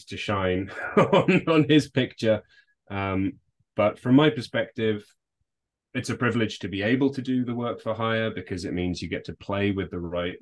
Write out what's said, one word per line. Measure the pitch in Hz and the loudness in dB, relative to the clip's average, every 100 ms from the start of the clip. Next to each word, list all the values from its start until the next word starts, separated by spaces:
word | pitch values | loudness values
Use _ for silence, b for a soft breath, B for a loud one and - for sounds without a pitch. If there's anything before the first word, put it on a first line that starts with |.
| - | -10
to | 101 | -10
shine | - 98 92 92 98 - | -4 0 0 0 -4 -8
<laughs> | - 208 | -2 2
on, | 175 190 - 185 - | 4 4 4 2 4
on | 160 135 | 2 6
his | 151 139 | 4 4
picture. | - 127 - 110 107 b b b b - | -2 -2 -2 0 0 b b b b -10
Um, | 98 98 95 98 - _ _ _ - | -6 -2 0 -2 -4 _ _ _ 0
but | 104 - | 0 0
from | 123 131 | 4 6
my | 151 | 6
perspective, | 147 113 117 113 - 110 104 - _ _ _ _ _ _ _ _ 127 | 2 -4 -4 -4 -2 -2 -2 -6 _ _ _ _ _ _ _ _ -8
it's | 107 | -6
a | 110 | -2
privilege | 120 113 107 - | 0 0 -2 -4
to | 98 | -8
be | 95 | -4
able | 104 131 139 | 0 2 0
to | 135 | -2
do | 123 127 | -4 -2
the | 120 117 | -2 -4
work | 120 - | -4 -6
for | 113 107 | -6 -2
hire | 113 113 110 | 0 0 -2
because | 101 87 92 | -4 -8 -8
it | 92 | -6
means | 85 90 87 | -2 -2 -4
you | 82 | -6
get | 90 - | -8 -8
to | |
play | 82 - 101 101 | -14 -6 0 0
with | 98 85 | 0 -4
the | 90 | -6
right, | 85 87 87 90 | -6 -4 -6 -6